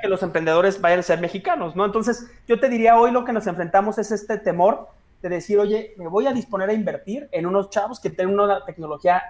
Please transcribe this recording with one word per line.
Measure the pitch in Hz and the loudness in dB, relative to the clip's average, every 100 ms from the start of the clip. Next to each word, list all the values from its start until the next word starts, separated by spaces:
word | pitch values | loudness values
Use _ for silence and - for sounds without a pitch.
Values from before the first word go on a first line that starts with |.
que | 208 | -2
los | 185 | -2
emprendedores | 185 165 160 165 190 190 | -2 -2 2 4 2 2
vayan | 175 180 | 2 2
a | |
ser | 175 170 | 2 0
mexicanos, | 170 190 359 330 170 170 | -2 -6 -4 -4 -4 -2
¿no? | 208 | -2
Entonces, | 220 226 233 - - - | 0 -2 -4 -8 -18 -2
yo | 233 | 2
te | 269 | 2
diría, | 240 226 233 | 4 6 6
hoy | 240 | 6
lo | 247 240 | 2 0
que | |
nos | 220 208 | -2 -4
enfrentamos | 170 165 190 208 208 | -4 0 2 2 -2
es | 208 | -4
este | 208 - 208 | -4 -4 -4
temor | 190 170 190 - - _ _ _ | -2 2 4 2 -4 _ _ _
de | 180 | -6
decir, | 170 170 208 | -6 0 2
"Oye, | 202 214 220 - | 2 0 -4 -12
me | 165 | -4
voy | 196 269 | -2 0
a | |
disponer | 254 - 196 190 | -2 -4 -4 -2
a | |
invertir | 220 180 151 - 247 285 | -2 -2 -6 -8 -10 -8
en | 175 170 | -6 -2
unos | 196 196 | 0 0
chavos | 208 208 247 | -2 -4 -6
que | 196 | -6
tienen | 156 185 202 | -4 0 2
una | 208 190 | 2 0
tecnología, | 180 165 156 147 180 180 180 | -4 -12 -10 -2 0 0 -2